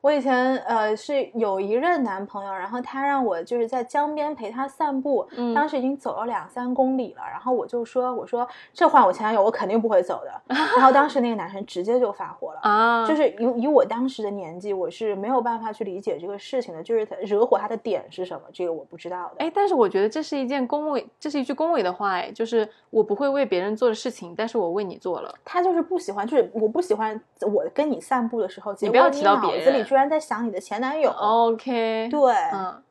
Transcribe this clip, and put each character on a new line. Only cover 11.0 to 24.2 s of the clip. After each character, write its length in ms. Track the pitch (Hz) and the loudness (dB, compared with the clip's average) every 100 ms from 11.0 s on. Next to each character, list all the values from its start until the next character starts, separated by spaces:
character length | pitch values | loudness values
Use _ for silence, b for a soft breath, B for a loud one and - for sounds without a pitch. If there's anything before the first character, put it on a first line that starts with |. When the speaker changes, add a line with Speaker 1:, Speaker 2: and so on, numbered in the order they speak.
| 294 | 4
Speaker 1:
时 100 | 285 | 2
那 80 | 240 | 0
个 60 | 220 | -2
男 140 | 175 | -6
生 160 | 196 196 | -10 -8
直 180 | 180 | -6
接 160 | 185 247 | 0 2
就 120 | 226 | 0
发 160 | 202 180 | -2 -12
火 260 | - 160 | -10 -12
了。 60 | 156 | -2
Speaker 2:
啊。 460 | 208 208 233 233 226 | 2 4 4 2 2
Speaker 1:
就 80 | 311 | 2
是 120 | 269 208 | 2 2
以， 240 | 233 240 | -2 0
以 40 | 262 | 4
我 160 | 294 | 4
当 240 | 185 226 262 | 4 0 -4
时 140 | 262 | -4
的 80 | 208 | -6
年 300 | 202 165 175 | -6 -10 -10
纪， 120 | 202 | -6
我 160 | 190 170 | -4 -4
是 280 | - 220 196 | -4 -6 -4
没 120 | 208 | -2
有 140 | 254 | 0
办 180 | 233 226 | 0 -4
法 140 | 220 | -8
去 100 | 214 | -8
理 160 | 208 185 | -8 -6
解 200 | 208 170 | -6 -8
这 80 | 175 | -8
个 100 | 202 | -12
事 240 | - 262 | -6 -6
情 100 | 240 | -6
的， 120 | 160 | -12
就 100 | 170 | -4
是 100 | 226 | -2
他， 120 | 214 - | -2 -8
惹 280 | 196 208 | -2 2
火 140 | 247 214 | 4 2
他 100 | - | 0
的 80 | 226 | -6
点 300 | 233 175 - | -4 -4 -4
是 120 | - | -10
什 160 | 180 156 | -8 -10
么， 40 | - | -14
这 100 | - | -6
个 80 | 180 | -4
我 140 | 160 139 | -4 -10
不 100 | 175 | -16
知 140 | 175 | -10
道 220 | 180 175 - | -10 -10 -6
的。 80 | |
Speaker 2:
哎， 80 | 320 | -4
但 160 | 359 403 | 0 2
是 60 | |
我 160 | 311 202 | 4 4
觉 100 | 190 | 4
得 80 | 214 | 0
这 140 | 311 | 0
是 160 | 311 285 | -4 -4
一 80 | 247 | -2
件 200 | 277 247 | -2 -2
恭 240 | 294 302 | -2 -2
维， 140 | 269 - _ | -4 -6 _
这 120 | 302 | -6
是 80 | 285 | -4
一 40 | |
句 80 | 254 | -4
恭 200 | 277 320 | -2 0
维 100 | 320 | 2
的 100 | 180 | 0
话， 200 | 185 202 | -2 -2
哎， 200 | 185 - | -2 -4
就 140 | 214 226 | -6 0
是 240 | 233 214 B B | 0 0 B B
“我 120 | 220 | 0
不 120 | 208 202 | 2 0
会 120 | 277 | 0
为 160 | 277 | 0
别 160 | 254 180 | 0 0
人 160 | 196 220 | -2 0
做 140 | 247 | 0
的 60 | 214 | 0
事 160 | - | -6
情， 240 | 226 | -8